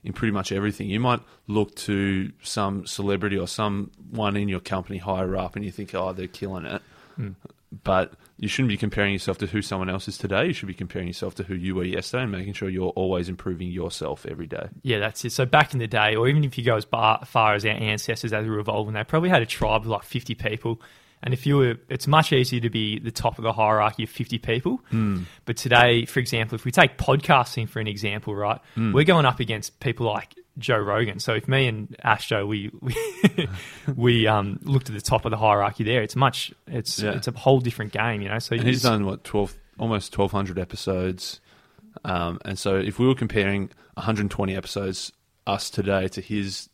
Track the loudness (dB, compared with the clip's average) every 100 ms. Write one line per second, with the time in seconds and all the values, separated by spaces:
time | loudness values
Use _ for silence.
0 | -10 -2 -2 0 -2 -2 -2 -2 -4 0
1 | 2 0 -4 _ -2 0 0 -4 -2 0
2 | 2 0 -2 -8 -8 -2 -2 -2 -6 -4
3 | -2 0 0 -2 -4 -2 -2 -2 -6 _
4 | -12 -2 0 0 0 -2 -2 -6 -4 -8
5 | -4 -2 0 -2 -4 -6 -8 -8 -8 -4
6 | -4 -4 -10 -8 -8 -6 -6 -8 -10 -20
7 | -16 -10 -10 -10 -20 -20 _ -8 2 2
8 | 2 -6 _ -8 -4 0 0 2 -2 0
9 | 0 0 -2 -2 -2 -2 -2 -4 -2 -4
10 | -6 -6 -2 2 0 -2 -8 -8 -8 -6
11 | -6 -6 -6 -6 -6 -4 -2 -2 -2 -4
12 | -4 -4 -2 -4 -6 -6 -4 -2 -2 0
13 | 0 0 -2 -6 -6 -6 -6 -4 -6 -6
14 | -6 -6 -8 -10 -8 -8 -10 -6 -2 0
15 | 0 -4 -6 -2 4 4 4 0 -2 2
16 | 2 4 4 4 2 0 2 2 0 2
17 | 4 2 2 4 4 4 2 0 -2 -2
18 | -2 -4 -2 -2 0 -2 0 -2 -2 -4
19 | 0 2 4 4 2 0 2 2 0 -4
20 | -4 -8 -6 -4 -4 -2 -4 -6 -10 -20
21 | _ _ -4 -2 2 4 4 2 _ -6
22 | 4 4 6 2 2 0 0 0 -2 -4
23 | -6 -4 -4 -2 -2 2 4 4 2 0
24 | -8 -6 -6 -4 -2 -2 0 -4 -2 0
25 | 2 0 -4 -12 -8 -4 4 8 8 6
26 | 2 -2 0 -2 -2 -4 0 6 6 6
27 | 2 2 6 4 4 -2 -4 -4 -4 -2
28 | -4 -4 -6 -4 -2 -2 _ -2 2 4
29 | 6 8 6 4 -2 -4 -6 _ -4 0
30 | -2 -2 -6 -20 _ -8 0 2 2 2
31 | 0 -2 -2 -2 2 2 2 0 -8 -4
32 | 0 2 2 0 0 -2 -4 -6 -4 -2
33 | -4 -8 -8 -4 -4 -6 -12 -10 -8 0
34 | 2 4 4 2 -2 -6 0 0 0 -8
35 | 0 0 0 0 2 4 2 0 0 2
36 | 0 2 0 0 -10 -12 -8 -8 -6 -4
37 | -2 -2 -6 0 4 4 2 -4 -6 -2
38 | -2 -2 -4 -4 -2 0 2 4 4 4
39 | 2 -4 -2 0 0 -6 -20 -6 -2 -2
40 | -2 0 0 0 -2 -4 -6 -6 -2 0
41 | 0 -4 -10 -14 _ _ _ _ -20 -12
42 | -4 -2 -2 -4 -8 -4 0 2 0 2
43 | 2 4 0 2 2 0 -4 -10 -16 -6
44 | -2 0 0 -2 -2 -2 -4 -4 -4 -6
45 | -10 _ _ _ -4 -4 -2 -2 0 2
46 | 0 -4 -4 -4 -4 -6 -14